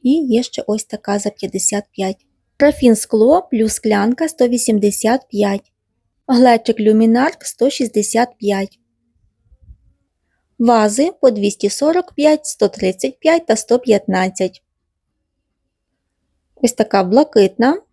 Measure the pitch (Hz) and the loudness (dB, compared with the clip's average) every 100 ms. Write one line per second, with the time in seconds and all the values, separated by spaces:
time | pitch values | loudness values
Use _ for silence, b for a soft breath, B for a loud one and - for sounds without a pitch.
0 | 247 302 277 226 247 - - 214 - 214 | 0 0 0 -2 -2 -10 -6 -6 -6 -12
1 | - 202 208 - 196 202 - 202 - - | -6 -4 -4 -8 -10 -4 -4 -4 -8 -8
2 | 190 196 _ _ _ _ 285 285 247 220 | -8 -8 _ _ _ _ 0 4 2 2
3 | - 220 226 330 370 233 220 - 220 202 | 0 0 4 2 0 -2 -2 -2 -2 0
4 | 208 247 320 - 247 240 - 214 202 202 | 0 -2 -4 -2 0 0 0 0 0 0
5 | 220 254 _ 202 202 196 _ _ _ _ | -2 -2 _ -4 -4 -4 _ _ _ _
6 | _ _ - 247 254 233 233 226 214 214 | _ _ -2 4 4 4 0 -2 2 2
7 | 226 226 285 - - - 254 - 240 214 | 4 2 0 -4 -14 -2 -2 -2 -4 -2
8 | 208 226 247 _ 202 196 196 _ _ _ | -2 -2 -2 _ -4 -4 -6 _ _ _
9 | _ _ _ _ _ _ _ - _ _ | _ _ _ _ _ _ _ -20 _ _
10 | _ _ _ _ _ _ 233 233 214 214 | _ _ _ _ _ _ 2 4 2 0
11 | 311 - 269 208 202 - 202 - 285 339 | -2 2 0 2 -4 -2 -4 -2 -2 -2
12 | 359 - 294 302 - - 208 - 190 190 | -4 -2 0 0 -4 -4 -4 -2 -6 -4
13 | 269 262 311 330 330 220 - 247 254 208 | -8 -4 0 0 0 -4 0 -2 0 -2
14 | - 185 185 190 185 - _ _ _ _ | 0 -2 -2 -4 -6 -6 _ _ _ _
15 | _ _ _ _ _ _ _ _ _ _ | _ _ _ _ _ _ _ _ _ _
16 | _ _ _ _ _ _ 240 - 214 202 | _ _ _ _ _ _ -4 -2 0 0
17 | 185 220 302 - 190 - 240 349 _ | 2 2 2 2 2 2 -2 -2 _